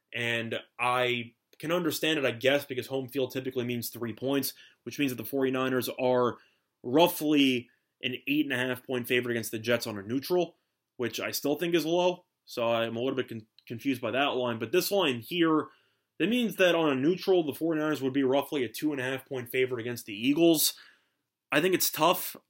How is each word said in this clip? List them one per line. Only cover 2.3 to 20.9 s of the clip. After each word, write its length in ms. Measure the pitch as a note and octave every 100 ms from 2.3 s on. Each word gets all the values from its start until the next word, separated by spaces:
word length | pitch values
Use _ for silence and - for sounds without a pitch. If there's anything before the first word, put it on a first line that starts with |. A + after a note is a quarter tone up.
guess, 340 | A#2 B2+ C#3+ -
because 220 | B2 A#2+
home 200 | C3+ B2+
field 240 | C#3 B2+
typically 320 | C3+ C3 C3
means 260 | A#2+ A#2+ -
three 220 | A2 A#2
points, 420 | G#2 C3 C#3 C3 - - _
which 160 | - A#2+
means 120 | C#3
that 60 | B2
the 120 | A2+
forty-niners 600 | C#3 C3 C3 C3 B2+ A#2+ -
are 400 | B2+ B2 B2 - _ _ _ _
roughly 840 | A#2+ C#3+ F3 - D3+ D3 C3+ B2 A#2+ _ _ _
an 120 | B2+ B2 -
eight 180 | D3 C#3
and 80 |
a 140 | B2+ B2+
half 180 | B2 -
point 220 | B2+ A#2+
favorite 240 | B2+ B2
against 200 | A#2 A2
the 60 | A2+
Jets 300 | A2+ A#2 A#2
on 100 | G#2
a 60 |
neutral, 520 | G2 C3+ - F3+ E3+ - _ _ _ -
which 220 | A#2 -
I 120 | G2+
still 240 | - C#3+ D3
think 180 | F3
is 120 | E3+ D#3
low. 400 | E3+ F3+ F3+ _ _ -
So 220 | - A#2
I'm 280 | A#2 A2+ A2+
a 40 |
little 160 | C3 B2+
bit 120 | B2
con-, 200 | A2+ - _ -
confused 340 | A#2+ C#3 A#2+
by 100 | A#2
that 240 | A#2+ C#3+ A#2+
line. 240 | B2 A2+
But 120 | A2+
this 200 | F3+ F3+
line 280 | G3+ E3 A#2+
here, 460 | A2+ F3 E3 D#3 D3 - _ _ _ -
that 100 | E3+
means 280 | B3 A3+ E3
that 180 | F3+ E3
on 160 | D#3
a 40 | C3
neutral, 480 | C#3+ F3+ - F3+
the 100 | D3+
forty-niners 480 | B2 D#3+ D#3 D#3 C#3+
would 100 | C3+
be 100 | C3+
roughly 400 | C3 C#3 C3+ D3+
a 40 | A#2
two 240 | - D3+
and 100 | C#3
a 20 |
half 240 | B2+ C3+ -
point 220 | C3 A#2+
favorite 320 | C3 B2+ B2
against 240 | A#2 A#2+ -
the 80 |
Eagles. 600 | G2+ B2+ D3 E3+ D#3 - - -